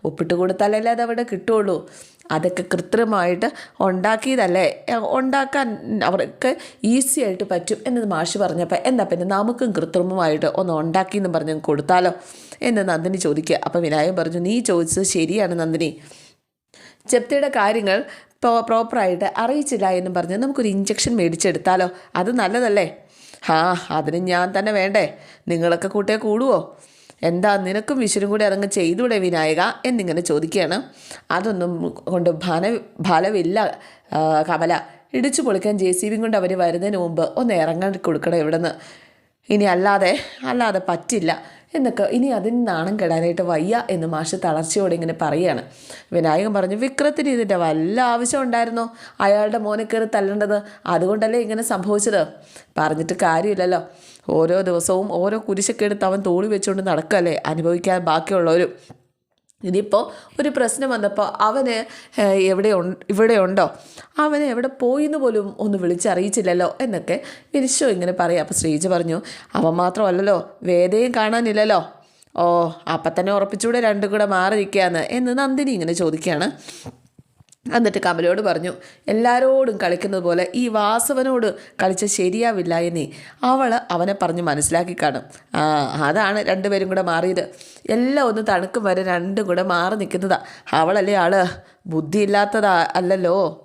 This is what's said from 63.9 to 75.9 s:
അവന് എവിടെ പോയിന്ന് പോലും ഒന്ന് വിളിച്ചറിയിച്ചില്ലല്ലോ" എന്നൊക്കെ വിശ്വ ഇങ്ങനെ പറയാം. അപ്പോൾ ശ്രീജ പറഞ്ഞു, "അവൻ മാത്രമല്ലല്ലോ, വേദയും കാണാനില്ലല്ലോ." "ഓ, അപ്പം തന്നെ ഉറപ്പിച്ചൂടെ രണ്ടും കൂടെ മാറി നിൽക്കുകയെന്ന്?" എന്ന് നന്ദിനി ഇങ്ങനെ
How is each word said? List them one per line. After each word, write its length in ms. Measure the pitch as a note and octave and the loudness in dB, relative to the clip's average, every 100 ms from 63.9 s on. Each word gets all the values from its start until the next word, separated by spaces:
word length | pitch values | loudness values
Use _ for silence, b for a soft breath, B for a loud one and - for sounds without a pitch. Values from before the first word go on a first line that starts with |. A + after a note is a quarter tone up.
| B B - | B B -2
അവന് 240 | D4+ D4 | 0 2
എവിടെ 260 | D4 A#3+ C4 | 0 -2 -4
പോയിന്ന് 500 | C4 A#3+ C#4 D4+ D4+ | -2 0 2 0 0
പോലും 280 | C4 G#3+ G3+ - | 0 0 -4 -4
ഒന്ന് 200 | A3 G3 | -2 0
വിളിച്ചറിയിച്ചില്ലല്ലോ" 880 | F3 F3 A3 F3+ G3 G#3 F#3 F3+ F3 - | 0 0 0 0 0 0 0 2 0 -2
എന്നൊക്കെ 360 | C4 F3+ E3 G3 B B B | -4 -4 -4 -4 B B B
വിശ്വ 340 | C#4+ C4 - C4+ | -2 0 2 2
ഇങ്ങനെ 260 | F#3 F3+ F#3 | 2 0 0
പറയാം. 200 | E3+ F3 | 2 2
അപ്പോൾ 180 | D3+ E3+ | 0 -2
ശ്രീജ 260 | D#3+ D3+ F#3 | 0 0 2
പറഞ്ഞു, 340 | F3 E3 D#3+ B B B | 0 0 -2 B B B
"അവൻ 200 | - E3 E3+ | 0 2 2
മാത്രമല്ലല്ലോ, 560 | F3+ F#3+ G3+ F3+ G3 F3+ - - | 0 2 2 2 2 2 -2 -8
വേദയും 500 | F#3 F3 F3+ G#3+ B3 A#3+ | 2 4 4 4 2 2
കാണാനില്ലല്ലോ." 640 | G#3+ A#3 A#3 G#3+ G#3+ G3+ - - b b b | 2 2 2 2 4 2 0 -16 b b b
"ഓ, 100 | - F3 F3 E3+ D#3+ - | 0 2 4 2 -4 -4
അപ്പം 200 | E3 E3 E3 | -2 0 0
തന്നെ 120 | F#3+ | 0
ഉറപ്പിച്ചൂടെ 480 | G3+ G3 G3+ A#3 B3 | 0 0 -2 0 2
രണ്ടും 300 | A#3 G3+ G3+ | 2 0 0
കൂടെ 160 | G#3 G3+ | 0 2
മാറി 300 | F#3+ F#3 G#3+ | 2 2 0
നിൽക്കുകയെന്ന്?" 480 | G3 G3+ F3+ E3 - | 0 2 2 0 -2
എന്ന് 220 | B3 B3 B3+ | -2 0 0
നന്ദിനി 320 | C4+ C4 C#4 | 0 0 0
ഇങ്ങനെ 220 | G#3+ D#3+ | 0 -2